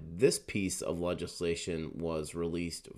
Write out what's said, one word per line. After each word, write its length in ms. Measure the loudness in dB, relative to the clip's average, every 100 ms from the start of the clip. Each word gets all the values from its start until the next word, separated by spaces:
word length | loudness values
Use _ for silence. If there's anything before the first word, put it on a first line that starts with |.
| -6
this 260 | 6 6 6
piece 420 | -2 0 0 0
of 180 | -2 0
legislation 920 | 0 -2 -4 -2 0 0 -2 -2 -4
was 420 | -4 -2 -2 -2 -2
released 540 | -2 -2 -2 -6 -12